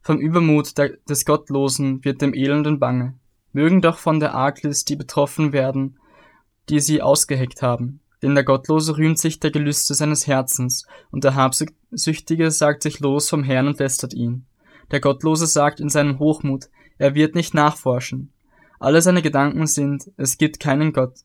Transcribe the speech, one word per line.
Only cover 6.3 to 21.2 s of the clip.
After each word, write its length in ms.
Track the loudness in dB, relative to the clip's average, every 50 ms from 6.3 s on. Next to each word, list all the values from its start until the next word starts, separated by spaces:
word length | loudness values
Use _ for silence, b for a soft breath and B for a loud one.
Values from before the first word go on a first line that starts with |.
| b b b b _ _ _ 0
die 100 | 0 0
sie 220 | 2 2 0 2
ausgeheckt 600 | 4 2 2 2 2 -2 -2 -2 -2 -4 -6 -4
haben. 380 | -2 -2 -2 -2 -4 -8 -8 -14 _ _ _ _
Denn 140 | -2 2 2
der 80 | 2 2
Gottlose 540 | 2 0 0 0 0 0 0 2 0 0
rühmt 220 | 0 2 2 2 0
sich 200 | -2 -4 -4 -2
der 120 | -4 -2
Gelüste 420 | -2 0 -2 0 -2 -2 -2 -2 -2
seines 340 | -2 0 0 0 -2 0
Herzens, 580 | 0 0 0 0 -2 -4 -4 -2 -4 -4 -6 B B B B B B
und 120 | -8 0 0
der 120 | 2 2
Habsüchtige 1160 | 4 2 2 2 -2 -6 -6 _ _ _ _ -10 -4 -4 -4 -4 -4 -4 -4 0 0 2 0
sagt 320 | 2 2 0 0 0 -2 -6
sich 160 | -8 -6 -2
los 300 | -2 0 0 0 -2 -2
vom 140 | -2 -2 0
Herrn 240 | 0 0 0 0
und 120 | 0 0 -2
lästert 340 | -2 -2 -2 -4 -6 -8 -6
ihn. 320 | -6 -4 -4 -4 -8 -10 _ _ b b b b b b b
Der 80 | -6 0
Gottlose 480 | 0 0 -2 0 0 0 0 0 0
sagt 320 | 0 2 2 2 2 0 -2
in 100 | -6 -2
seinem 300 | 0 0 0 0 0 0
Hochmut, 500 | 0 0 0 0 -2 -4 -4 -4 -8 b b b b b b
er 180 | _ 0 2 4
wird 200 | 4 2 2 2
nicht 180 | -2 -4 0 0
nachforschen. 800 | 2 2 2 0 0 -2 -2 -2 -2 -4 -8 -10 -10 -12 -14 _ _ b b b b b b b b
Alle 220 | 0 4 4 4
seine 200 | 4 4 2 4
Gedanken 460 | 2 0 2 2 0 2 0 -2 -2
sind, 440 | -2 0 -2 0 -2 -2 -4 -8 -16 _
es 200 | -6 -6 -6 0
gibt 220 | _ 0 0 0 -4
keinen 340 | -2 -2 0 2 0 0 0
Gott. 260 | 0 -2 -2 _ -18